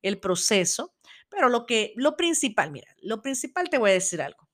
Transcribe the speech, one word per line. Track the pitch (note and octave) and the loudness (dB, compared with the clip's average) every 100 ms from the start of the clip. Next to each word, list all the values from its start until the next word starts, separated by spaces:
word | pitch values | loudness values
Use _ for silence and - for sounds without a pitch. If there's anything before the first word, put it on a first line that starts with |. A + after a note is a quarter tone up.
el | F#3+ G3+ | -2 -4
proceso, | F#3 F3 - G#3 F3 - F4 _ _ - _ | -2 0 2 2 2 -2 -6 _ _ -20 _
pero | G4+ C4+ | 0 2
lo | A#3+ A#3 | 2 0
que, | A3+ G#3 - | 0 0 0
lo | C#4 D4+ | 0 2
principal, | E4+ D#4+ C4+ G#3 D#3 | 0 0 0 0 -2
mira, | C#3+ - _ | -4 -18 _
lo | - A3 | -8 -6
principal | C4+ C4+ D4 F#4 F4+ | -6 -6 -6 -4 0
te | D4+ | 2
voy | G#3+ | 4
a | |
decir | F#3 - E3+ | 4 0 -4
algo. | C#3 - _ | -8 -10 _